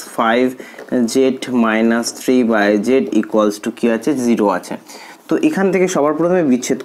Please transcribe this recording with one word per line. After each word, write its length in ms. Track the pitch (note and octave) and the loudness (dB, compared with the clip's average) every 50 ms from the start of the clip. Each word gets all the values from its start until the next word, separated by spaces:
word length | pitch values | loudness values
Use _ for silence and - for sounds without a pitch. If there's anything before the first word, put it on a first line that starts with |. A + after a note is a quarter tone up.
| - - - | -12 -8 -4
ফাইভ 280 | - A#2 A2+ A#2 B2 B2+ B2+ B2+ - - - - - - - C3 B2+ A#2 A2+ | -2 0 2 2 2 0 0 -2 -6 -14 -18 -18 -20 -8 -4 -2 0 0 0
জেড 260 | A#2+ C3 C3 C3 B2+ C3 - B2+ B2+ A#2+ A2+ | 2 2 2 2 0 -2 -6 -2 0 0 2
মাইনাস 420 | A2 G#2+ A2+ A2+ A2+ A#2 A#2+ A#2 - - - | 2 2 2 2 2 0 0 -2 -6 -8 -4
থ্রি 180 | - C3+ B2+ B2+ A#2+ A2 | -2 0 2 2 2 2
by 160 | A2+ G#2 G2+ G#2 G#2+ G#2 G2 | 2 2 2 2 2 2 2
z 20 | A#2 C3 C3+ - - - A2 | 2 2 2 0 0 0 -2
equals 360 | G#2+ - - A2 G#2+ G#2 G2+ - - | -2 0 0 2 2 2 0 -2 -6
to 60 | A2+ A2+ - | -8 -4 -2
কী 80 | B2 A#2 A2+ | 0 0 0
আছে, 140 | A2 - D#3 C#3+ C3 A#2+ | 0 0 -2 -2 0 0
জিরো 200 | A#2+ A2+ G2+ G#2 G2+ F2+ F2 | 0 2 2 2 0 0 -2
আছে। 160 | - - E2+ - - - - - - - - - - - | -4 -8 -12 -12 -14 -18 -20 -20 -20 -20 -20 -16 -6 -4
তো 100 | E4 - - D3+ | -2 0 0 0
এখান 180 | - F#3+ G3 F#3+ F3 | 2 2 0 2 2
থেকে 120 | F#3 F#3 F3+ - | 2 0 0 0
সবার 200 | D#3 C#3 D3+ D3+ D#3 | 0 0 0 0 0
প্রথমে 240 | E3 F3 F#3 F3+ E3 C3+ | 0 0 2 2 2 2
বিচ্ছেদ 280 | B2+ A#2+ - - B2+ G#2 - | 0 0 0 -2 -4 -4 -2